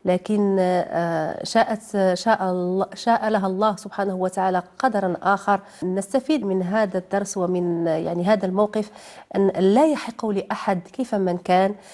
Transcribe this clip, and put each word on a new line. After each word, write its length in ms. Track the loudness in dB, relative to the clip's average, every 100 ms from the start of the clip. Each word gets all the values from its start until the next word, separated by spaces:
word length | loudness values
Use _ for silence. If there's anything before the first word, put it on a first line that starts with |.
| -2
لكن، 520 | -2 0 0 2 2
آه، 840 | 2 2 0 -2 -2 -2 -4 -6
شاءت، 720 | -2 0 0 -2 -4 0 0
شاء 380 | 2 0 0 0
الله، 340 | -2 -2 -2 -2
شاء 360 | -4 0 0 2
لها 180 | 0 0
الله 280 | 0 0 -2
سبحانه 400 | -6 -4 -4 -2
وتعالى 480 | -2 0 0 0 -2 -2
قدرا 360 | -2 0 -2 0
آخر. 360 | 0 0 2 0 -2 -8
نستفيد 640 | -4 -4 -2 -2 0 0 0
من 180 | -2
هذا 340 | 0 0 0 -2
الدرس 400 | -4 -4 -2 -2
ومن، 500 | -2 0 0 0 0
يعني، 380 | 0 -2 -2 2
هذا 200 | 2 2
الموقف 460 | 0 0 0 -6 -10 -20 -20 -6 0
أن 120 | 2
لا 400 | 4 4 6 4
يحق 380 | 2 -4 -6 -4
لأحد 540 | -4 -4 -4 -2 -2
كيف 360 | -4 -8 -4 0
من 220 | 0 -2
كان، 380 | 2 4 4 0 -12